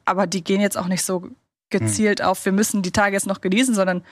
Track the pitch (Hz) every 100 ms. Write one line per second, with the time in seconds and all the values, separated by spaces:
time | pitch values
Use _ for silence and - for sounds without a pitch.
0 | - 185 185 190 165 196 202 - 180 185
1 | - 185 185 - _ _ _ 202 220 220
2 | 214 202 180 190 - 190 214 208 185 214
3 | 202 196 196 190 185 196 262 214 185 180
4 | -